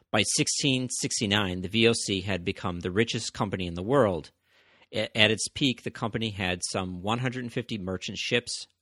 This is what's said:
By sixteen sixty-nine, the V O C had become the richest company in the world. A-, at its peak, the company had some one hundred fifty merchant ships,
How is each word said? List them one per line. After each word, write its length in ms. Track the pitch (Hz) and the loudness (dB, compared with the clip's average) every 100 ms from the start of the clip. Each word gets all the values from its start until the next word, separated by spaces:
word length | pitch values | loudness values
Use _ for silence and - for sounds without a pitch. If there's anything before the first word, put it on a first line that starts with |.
| _ | _
By 120 | 107 | 2
sixteen 640 | 98 - 143 - 147 131 127 | 4 2 0 0 2 2 -2
sixty-nine, 720 | - 139 - 104 104 95 90 | -4 -4 -2 2 2 2 -2
the 80 | 92 | -2
V 180 | 113 113 | 4 6
O 60 | |
C 280 | 113 - 98 | 4 0 -2
had 220 | 98 92 | 0 -2
become 360 | 95 - 98 87 | -2 -4 -4 -4
the 120 | 92 | -2
richest 420 | 92 120 117 - | 0 0 -2 -6
company 320 | - 107 95 90 | -4 -4 -2 -6
in 100 | 85 | -4
the 80 | |
world. 480 | 98 139 107 85 - _ _ _ _ _ _ | 2 4 4 2 -6 _ _ _ _ _ _
A-, 240 | 107 110 117 | -6 -2 4
at 140 | 107 | 4
its 160 | 107 - | 4 -2
peak, 360 | - 143 - | 0 0 0
the 80 | - | -6
company 400 | - 113 113 110 | -6 -4 -2 -4
had 280 | 98 92 90 - | -2 -2 -2 -2
some 320 | 101 92 90 | -2 -4 -4
one 180 | 98 120 | -2 0
hundred 300 | 131 127 120 | -2 -4 -6
fifty 240 | 131 117 110 | -6 -6 -6
merchant 400 | 92 92 - 92 | -4 -6 -6 -8
ships, 500 | - 120 - - - _ | 0 0 0 -8 -12 _